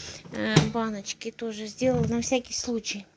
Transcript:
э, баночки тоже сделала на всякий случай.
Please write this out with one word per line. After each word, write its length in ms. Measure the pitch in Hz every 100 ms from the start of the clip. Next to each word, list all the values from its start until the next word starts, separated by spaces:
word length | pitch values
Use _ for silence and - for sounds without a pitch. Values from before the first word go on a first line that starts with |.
| - - -
э, 220 | 220 220 220 220
баночки 580 | 226 220 208 196 - 226
тоже 360 | - 226 208 214
сделала 400 | - 254 247 220
на 140 | 233
всякий 340 | 233 254 247
случай. 520 | - - 226 - 208 -